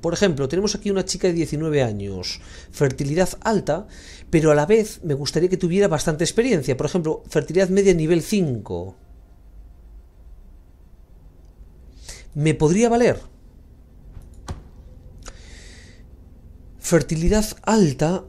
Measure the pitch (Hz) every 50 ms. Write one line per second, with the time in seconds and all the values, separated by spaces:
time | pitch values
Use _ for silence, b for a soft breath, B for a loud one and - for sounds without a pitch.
0 | - 170 175 170 208 196 160 131 139 131 160 180 202 214 - 208 - 202 196 190
1 | 185 190 - - - 185 170 170 160 143 - 147 156 160 151 143 131 117 107 104
2 | 101 101 98 92 92 - - - B B B B B B B - 143 135 123 -
3 | 151 139 147 165 185 175 - - - 214 226 196 - - 147 170 208 B B B
4 | B B B B B B - 165 156 156 151 147 147 156 214 226 208 214 - -
5 | - 175 143 135 147 131 - 139 165 180 185 165 - 175 165 196 202 196 160 147
6 | - - 156 151 170 156 - - 240 269 240 170 131 127 135 123 147 147 - 190
7 | 165 156 151 - - - - 160 143 - 156 180 196 180 190 196 202 196 180 170
8 | 156 156 175 170 - - - 208 180 151 127 113 104 - 95 85 87 95 92 -
9 | - - - - - - - - - - - - - - - - - - - -
10 | - - - - - - - - - - - - - - - - - - - -
11 | - _ - - - - - - - - - - - - - - - - B B
12 | B B B B B B B 147 147 156 151 151 156 151 170 202 233 233 226 233
13 | 247 202 117 - - - - - - - - - - - - - - - - -
14 | - - - - - - - - - - - - - - - - - - - -
15 | - - - - - B B B B B B B B B B B B B B B
16 | B B - - - - - - - - - - - - - - - - 170 165
17 | 151 - 170 156 160 175 196 214 214 214 - - - - 214 220 196 156 131 -
18 | 156 156 180 190 -